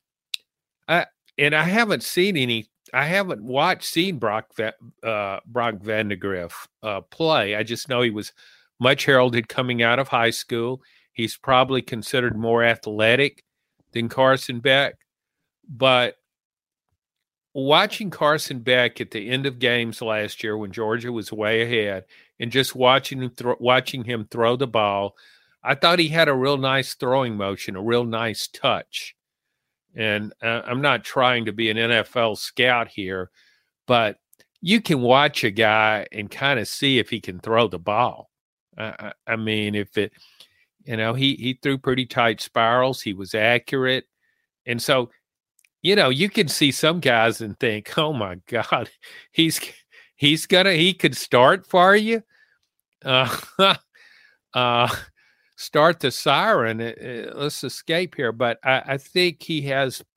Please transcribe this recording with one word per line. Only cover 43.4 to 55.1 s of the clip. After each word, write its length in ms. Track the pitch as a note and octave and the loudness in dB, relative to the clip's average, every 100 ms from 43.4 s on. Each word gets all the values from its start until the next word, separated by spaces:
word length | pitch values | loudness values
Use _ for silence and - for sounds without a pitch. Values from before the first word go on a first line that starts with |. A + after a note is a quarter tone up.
| A2 A#2+ - C3+ B2+ C3 - _ _ _ _ _ | 2 2 0 -2 0 -2 -6 _ _ _ _ _
And 160 | - A#2+ | -8 -6
so, 300 | - C3+ A#2+ _ _ _ _ _ _ _ | 0 0 0 _ _ _ _ _ _ _
you 140 | D#3+ G#3 | 2 4
know, 120 | C#3+ | 4
you 220 | C3 G3 | 2 0
can 160 | - D#3+ | 0 0
see 240 | - D3 | 2 0
some 300 | - D#3 F3 | 2 0 2
guys 400 | C#3+ A#2 A2+ A2 | 2 4 2 0
and 180 | A2 - | -8 -4
think, 400 | A#2+ G#2+ - - | -2 -2 -4 -4
"Oh 140 | D#3 | -2
my 240 | C#3 G2+ F2+ - | -2 -4 -8 -6
God, 440 | A#2 - C#3+ A2+ _ - | -4 -2 -2 -4 _ -20
<laughs> 220 | - - | -20 -6
he's, 280 | - D#3+ - - - _ - _ | 0 2 0 -8 -16 _ -20 _
he's 320 | _ C#3+ D3+ - | _ 2 2 2
gonna, 280 | F3+ G3 | 4 4
he 200 | E3 F3+ | 4 2
could 220 | F#3 D3+ B2 | 2 0 -2
start 500 | - B2 C3 F#3+ - | 0 6 6 4 2
for 300 | F#3 F#3 G#3 | 4 6 6
you." 260 | G#3+ A3+ - _ _ _ _ _ _ _ | 2 -4 -6 _ _ _ _ _ _ _
Uh, 320 | - B2+ B2 - - - | 0 2 2 -4 -10 0
<laughs> 160 | G3 F3 _ _ - _ _ _ _ | 2 2 _ _ -20 _ _ _ _
uh, 340 | B2 B2 A#2+ A#2+ - - | -2 0 2 0 -2 -12